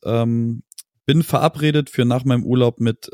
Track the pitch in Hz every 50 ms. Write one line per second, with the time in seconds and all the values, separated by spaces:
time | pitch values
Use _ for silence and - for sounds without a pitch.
0 | - - 117 117 117 117 117 117 117 117 117 117 - _ - - - _ _ _
1 | - - 143 165 156 - - - 143 160 - 151 151 151 147 151 139 - - -
2 | 120 120 120 127 127 135 123 123 - - 127 127 123 120 - - 117 113 113 -
3 | - -